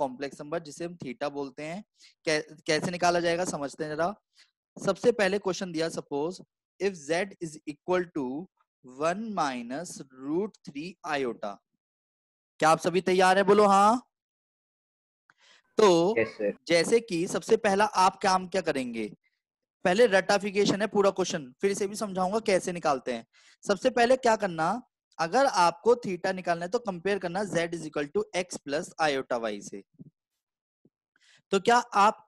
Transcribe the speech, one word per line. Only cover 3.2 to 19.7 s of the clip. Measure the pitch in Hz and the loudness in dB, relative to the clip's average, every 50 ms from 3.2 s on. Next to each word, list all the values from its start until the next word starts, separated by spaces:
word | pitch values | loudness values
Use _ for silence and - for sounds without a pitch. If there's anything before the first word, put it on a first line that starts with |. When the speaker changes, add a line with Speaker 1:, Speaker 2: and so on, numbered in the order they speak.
Speaker 1:
जाएगा | 170 170 165 170 185 | 0 0 0 -2 -2
समझते | 180 180 151 143 135 - - 156 | -4 -4 -6 -6 -8 -8 -8 -8
हैं | 151 151 | -6 -4
जरा। | 151 165 185 202 - _ _ _ _ _ _ _ _ _ _ - - - | -2 -2 -4 -4 -8 _ _ _ _ _ _ _ _ _ _ -16 -6 -2
सबसे | 202 180 - - 247 | -2 -2 2 2 2
पहले | 226 226 202 185 196 208 | 4 4 2 2 0 0
question | - 190 175 - 196 180 | -2 -4 -4 -4 -6 -6
दिया, | 160 156 160 165 | -4 -2 -4 -4
suppose | 160 165 - - 147 139 151 170 185 - - _ _ _ _ _ _ - | -4 -8 -8 -6 -4 -4 -4 -4 -6 -10 -16 _ _ _ _ _ _ -4
if | 180 202 190 160 139 139 | -4 -4 -4 -4 -4 -4
Z | 165 175 208 196 196 - 175 | -2 -2 -2 -4 -8 -12 -12
is | 156 151 151 _ 151 | -12 -12 -12 _ -12
equal | 147 _ _ 175 180 180 180 170 - 160 | -12 _ _ -2 0 0 -2 -4 -6 -6
to | 131 123 131 151 185 - _ _ _ _ _ _ - | -6 -6 -6 -8 -10 -14 _ _ _ _ _ _ -20
one | 127 127 135 151 165 180 208 233 220 202 175 | -16 -6 -2 -2 -2 -2 -2 -6 -6 -4 -2
minus | 151 139 127 123 120 120 131 156 180 175 - - | -2 -2 -4 -6 -8 -8 -10 -10 -10 -12 -14 -16
root | - - 131 131 135 143 156 180 214 196 - _ - 170 | -16 -18 -18 -12 -6 -4 -2 -2 -2 -4 -8 _ -20 -16
three | 143 139 160 180 - _ - 156 151 143 | -12 -12 -12 -12 -14 _ -8 -6 -4 -4
iota। | 135 120 107 - 110 101 98 - _ _ _ _ _ _ _ _ _ _ _ _ _ _ _ _ _ _ _ - | -4 -4 -6 -6 -8 -10 -10 -12 _ _ _ _ _ _ _ _ _ _ _ _ _ _ _ _ _ _ _ 2
क्या | 156 156 | 4 4
आप | 165 160 | 4 4
सभी | - 180 170 190 | 2 0 -2 0
तैयार | 175 185 180 185 185 185 185 | 0 2 2 4 6 6 4
हैं? | 196 196 | 4 4
बोलो | 185 208 214 208 | 6 6 6 6
हाँ। | 196 196 196 202 214 240 247 - _ _ _ _ _ _ _ _ _ _ _ _ _ _ _ _ _ _ _ _ _ _ _ _ _ _ _ _ _ _ _ _ _ _ | 6 6 6 6 6 4 2 -2 _ _ _ _ _ _ _ _ _ _ _ _ _ _ _ _ _ _ _ _ _ _ _ _ _ _ _ _ _ _ _ _ _ _
तो | - 214 196 175 165 170 196 226 233 | 4 6 6 6 6 4 4 2 0
Speaker 2:
यस | 214 - | 0 -2
sir। | - - 208 - - - - | -2 -4 -4 -4 -4 -4 -2
Speaker 1:
जैसे | - 170 170 165 185 233 233 | 0 2 2 2 2 2 0
कि | 226 - 180 165 180 | 0 0 -4 -4 -2
सबसे | 208 - 185 - - 220 | -2 -4 -4 -2 0 0
पहला | 208 - 208 196 196 214 | 2 2 2 2 2 2
आप | 208 - 190 185 190 190 - | 2 2 4 2 2 2 0
काम | - 190 185 185 185 175 | 0 2 2 0 0 -2
क्या | - 190 | -4 -4
करेंगे, | 185 160 143 135 127 120 117 113 107 104 - - _ _ _ _ _ _ _ _ _ _ | -2 -2 -2 -4 -4 -6 -6 -6 -8 -8 -10 -14 _ _ _ _ _ _ _ _ _ _